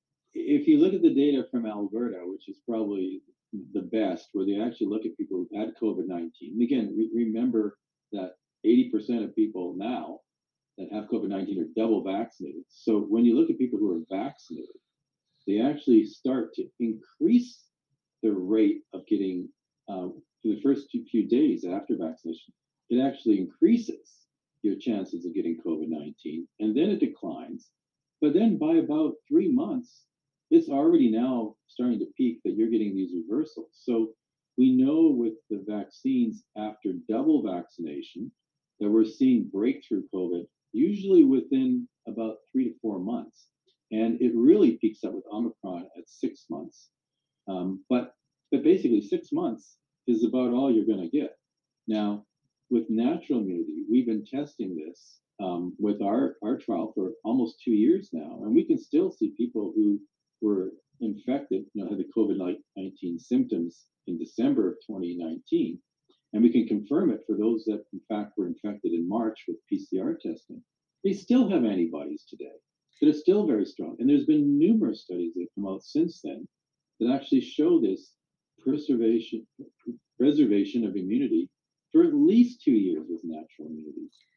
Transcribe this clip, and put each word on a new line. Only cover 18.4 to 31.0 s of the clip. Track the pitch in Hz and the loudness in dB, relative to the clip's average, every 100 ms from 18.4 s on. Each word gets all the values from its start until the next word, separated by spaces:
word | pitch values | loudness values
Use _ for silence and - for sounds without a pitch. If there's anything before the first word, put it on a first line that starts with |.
| 90 110 101 101 - | 0 2 2 0 -8
of | 92 - | -16 -4
getting, | 101 95 90 87 _ _ _ - | -2 -2 -4 -8 _ _ _ -14
um, | 95 90 - _ _ | -10 -10 -12 _ _
for | 113 | -4
the | 98 | 0
first | 135 127 - | 0 0 -2
few, | 120 - | -10 -4
few | 113 98 | -2 2
days | 120 151 82 90 | 2 2 0 -4
after | 95 - - | -8 -6 -6
vaccination, | 82 82 82 82 - _ _ _ - | -6 -10 -12 -12 -14 _ _ _ -2
it | 120 135 | 0 0
actually | - 117 98 | -2 0 2
increases | 90 - 202 233 - - _ _ _ _ _ _ | 0 2 4 4 0 -12 _ _ _ _ _ _
your | 104 95 | -4 -4
chances | 123 104 92 85 87 | -4 -4 -4 -8 -8
of | |
getting | 92 82 82 87 | -4 -4 -4 -6
covid | 78 78 | -6 -6
nineteen, | 78 73 73 76 80 85 - | -8 -10 -14 -12 -10 -12 -6
and | 107 | -2
then | 117 196 | 0 0
it | 196 | 0
declines. | - - - - 247 - _ _ _ _ _ - | -2 -4 -12 -12 -12 -16 _ _ _ _ _ -2
But | 147 | 2
then | 160 226 185 | 4 2 2
by | 151 165 | 2 2
about | - 147 151 - - | 2 0 -2 -4 0
three | 302 190 | 2 2
months, | 127 208 254 - _ _ _ _ _ - | 0 0 -6 -8 _ _ _ _ _ 4
it's | 330 - | 4 4
already | 277 165 285 | 2 4 6